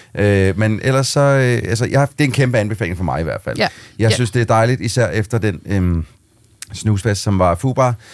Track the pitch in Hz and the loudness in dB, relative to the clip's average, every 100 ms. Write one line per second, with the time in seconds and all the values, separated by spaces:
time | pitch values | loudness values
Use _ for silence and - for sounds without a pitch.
0 | - - 101 101 95 98 110 107 - 131 | -10 -2 2 4 2 2 0 0 0 0
1 | 131 - 143 135 127 120 - 107 117 135 | 0 2 2 4 2 0 -2 -2 0 0
2 | 139 - 147 123 127 120 104 107 87 87 | 0 0 0 2 2 2 -2 -2 -4 -4
3 | 87 67 80 55 - - 190 - - - | -4 -4 -4 -6 -6 -4 -4 -6 -14 -2
4 | 113 110 120 123 113 113 113 127 110 127 | 0 0 0 0 2 2 2 0 -2 0
5 | 110 95 101 117 107 82 - 98 90 85 | 0 0 -2 -2 -2 -4 -4 0 0 0
6 | 80 _ _ _ _ - - - 110 101 | -4 _ _ _ _ -20 -18 -6 -2 0
7 | 113 101 - 98 90 85 135 127 127 117 | 0 -2 0 2 2 2 -2 0 0 -2
8 | - | -10